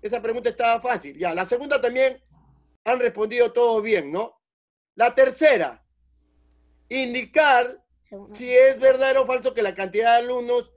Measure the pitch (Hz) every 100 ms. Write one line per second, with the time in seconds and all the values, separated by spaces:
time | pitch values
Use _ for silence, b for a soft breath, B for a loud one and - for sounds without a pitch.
0 | 208 233 220 226 240 - 233 226 247 226
1 | 143 139 180 165 185 247 285 277 247 247
2 | 262 254 _ _ _ _ _ _ - 247
3 | 240 208 220 240 233 233 240 220 214 208
4 | 143 165 233 _ _ _ _ _ _ -
5 | 240 247 262 254 311 247 151 117 _ _
6 | _ _ _ _ _ _ _ _ _ 254
7 | 262 240 240 - 302 254 247 262 _ _
8 | _ 196 202 208 247 247 262 262 262 254
9 | 269 269 240 254 254 254 202 185 190 202
10 | 226 233 240 247 240 240 233